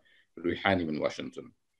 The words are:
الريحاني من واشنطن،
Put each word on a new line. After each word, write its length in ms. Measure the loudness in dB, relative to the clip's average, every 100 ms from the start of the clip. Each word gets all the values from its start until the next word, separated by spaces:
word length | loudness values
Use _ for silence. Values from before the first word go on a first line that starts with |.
| _ _ _ -4
الريحاني 460 | -2 2 4 4
من 140 | 2 0
واشنطن، 540 | 0 -2 -10 -10 -16 _ _